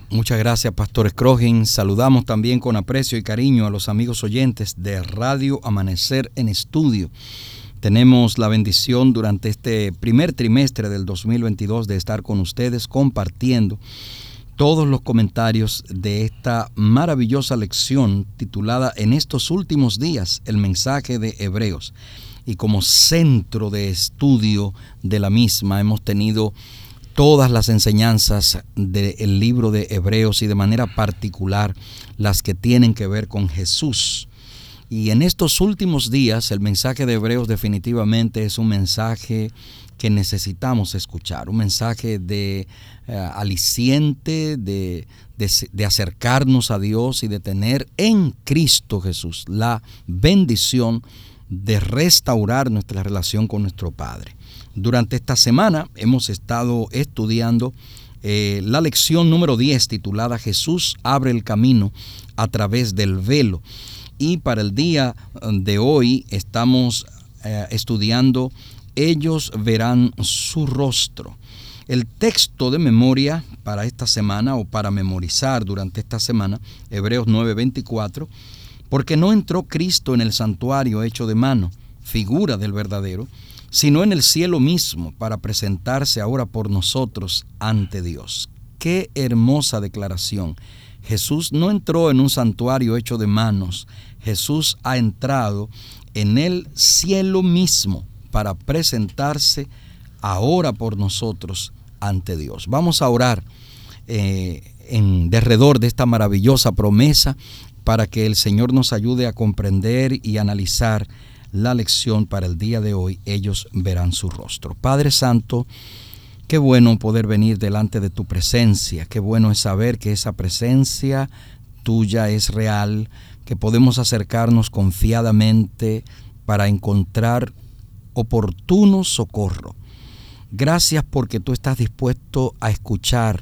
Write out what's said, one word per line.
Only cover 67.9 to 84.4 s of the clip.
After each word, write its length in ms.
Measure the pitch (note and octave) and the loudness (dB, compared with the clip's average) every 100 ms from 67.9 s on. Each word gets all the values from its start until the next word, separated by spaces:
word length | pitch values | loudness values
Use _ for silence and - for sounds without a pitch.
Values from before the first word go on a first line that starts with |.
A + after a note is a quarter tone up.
| A2 G#2+ A#2+ C3 B2+ B2+ - - - - | -2 0 2 2 2 -2 -8 -20 -20 -10
Ellos 560 | - D#3 D#3+ D#3 D#3+ - A2 | -2 0 0 0 -2 -4 -4
verán 540 | G#2+ A2 A#2 B2 B2 - | 0 0 2 2 2 0
su 460 | G#2+ - - D#3+ C#3+ | -4 -4 -4 -4 -2
rostro. 720 | B2+ C#3 A#2 - - - - - - - - - | 0 -2 -2 -4 -6 -18 -18 -20 -20 -20 -16 -4
El 180 | B2+ A#2 | -4 -4
texto 640 | - G#3+ - - - B2+ | 0 0 2 -2 -2 -2
de 80 | D3 | 2
memoria 640 | D3+ A2+ B2+ C3 C#3 D#3+ - - | 4 4 4 4 0 -2 -8 -14
para 220 | - G#2 A2 | -10 -6 -6
esta 200 | - A2+ | -6 -4
semana 480 | - G#2 G2+ B2 | 0 0 0 -2
o 100 | C3 | -2
para 280 | F#2+ A2 G2+ | -4 -4 -2
memorizar 720 | G2 F#2+ F#2 E2+ - C3+ B2+ | -2 -2 -4 -4 -2 -2 -2
durante 360 | G2+ G2 F#2+ A2 | -4 -6 -6 -8
esta 200 | - A2+ | -8 -6
semana, 400 | - A2+ G2 G#2+ - - - | -2 -2 -2 -4 -10 -18 -12
Hebreos 360 | G#2 G2+ B2 A2+ | -4 -2 -2 0
nueve 280 | A2 A#2 | 2 0
veinticuatro, 720 | G#2+ B2+ B2+ - A2+ G#2 C#3 D#3 - - - - - - | 0 -2 -4 -6 -6 -6 -8 -12 -16 -20 -20 -20 -18 -4
"Porque 280 | C3+ B2+ D#3 | -2 0 2
no 160 | F3+ | 4
entró 300 | G#3+ - E3+ | 2 0 -4
Cristo 500 | F3 D#3+ F3+ F3 - | -4 -4 -2 -2 0
en 80 | B2 | 0
el 120 | A2+ | 0
santuario 720 | - A2 F#2 B2 C3+ C3 G#2+ | -2 -4 -4 -2 0 0 -2
hecho 240 | A2+ A#2 A2+ | -4 -4 -2
de 80 | A2 | 2
mano, 340 | C3 B2+ F2 - - - | 2 2 -2 -6 -20 -20
figura 540 | - A2+ G2 C#3+ G3 G#2+ | -6 -4 0 0 0 -2
del 160 | G#2 | -4
verdadero, 560 | G2+ G#2 G2+ G2 F#2 C3 - - - - | -4 -4 -6 -6 -8 -10 -16 -20 -20 -6
sino 320 | - D3 D3 | 0 4 4
en 80 | G3+ | 4
el 120 | F3 | 2
cielo 340 | - D#3 | 2 2